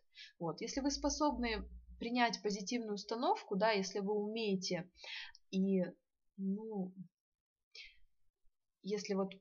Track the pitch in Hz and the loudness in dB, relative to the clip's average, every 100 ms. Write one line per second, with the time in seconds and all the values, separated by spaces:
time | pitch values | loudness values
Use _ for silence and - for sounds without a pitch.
0 | _ - - - 170 156 233 269 269 277 | _ -20 -20 -6 -4 -4 -4 -2 -2 0
1 | 294 277 294 247 233 214 - - - - | 0 2 2 2 0 -2 -6 -12 -18 -8
2 | 233 247 240 - 214 196 190 247 220 208 | -2 4 4 4 -2 -2 0 -2 -2 -4
3 | - 233 294 415 - 196 214 208 190 208 | -2 0 2 2 0 2 4 4 2 0
4 | 196 214 208 220 220 190 180 175 - - | 0 2 0 0 2 2 0 -2 -4 -12
5 | - - - - _ 190 196 190 175 175 | -12 -10 -12 -16 _ 0 4 4 2 -2
6 | _ _ _ - 190 202 220 214 180 190 | _ _ _ -6 -2 -2 -2 -4 -4 -6
7 | 170 _ _ _ _ _ _ - - - | -16 _ _ _ _ _ _ -18 -18 -20
8 | - _ _ _ - _ _ _ 190 208 | -20 _ _ _ -20 _ _ _ -4 -4
9 | 202 190 190 - | 0 0 0 -4